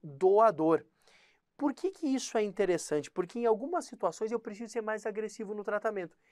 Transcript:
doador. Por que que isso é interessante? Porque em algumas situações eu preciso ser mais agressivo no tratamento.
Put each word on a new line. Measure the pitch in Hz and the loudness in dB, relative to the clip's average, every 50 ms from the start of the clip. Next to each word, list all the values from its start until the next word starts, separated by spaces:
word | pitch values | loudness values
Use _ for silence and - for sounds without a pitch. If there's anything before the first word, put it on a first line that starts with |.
| - | -14
doador. | 156 139 135 185 190 196 208 220 226 185 147 156 160 165 151 - _ _ _ _ _ _ _ _ _ _ _ _ _ _ | -14 -4 2 4 6 8 8 8 6 6 4 4 4 4 4 2 _ _ _ _ _ _ _ _ _ _ _ _ _ _
Por | - 277 294 254 | -2 -2 -2 -2
que | - - 370 381 | 0 -4 -6 -6
que | - - 285 | -4 -2 -2
isso | 262 254 - - - | -2 -2 -2 -2 -2
é | 233 214 | -2 -2
interessante? | 208 180 - 202 180 180 156 - - 151 151 143 - | 0 0 0 2 2 2 0 0 0 -2 -2 -2 -4
Porque | - - 180 175 - 233 | -4 -6 -6 -6 -4 -2
em | 240 | 2
algumas | 233 214 202 233 302 349 349 - | 2 2 0 0 -4 -4 -4 -4
situações | - - - - 175 165 - 220 220 233 | -6 -8 -4 -2 -2 -2 -2 -4 -4 -4
eu | 226 | -4
preciso | 226 233 208 196 226 196 - | -6 -6 -10 -10 -12 -8 -8
ser | 233 | -6
mais | 214 214 214 214 208 | -4 -4 -4 -4 -4
agressivo | 226 202 208 214 208 - - 220 190 214 | -6 -6 -6 -6 -8 -8 -10 -10 -8 -8
no | 208 202 | -8 -4
tratamento. | 220 208 208 - 220 214 196 180 165 _ _ _ _ | -2 -2 -2 0 -2 -2 -4 -6 -8 _ _ _ _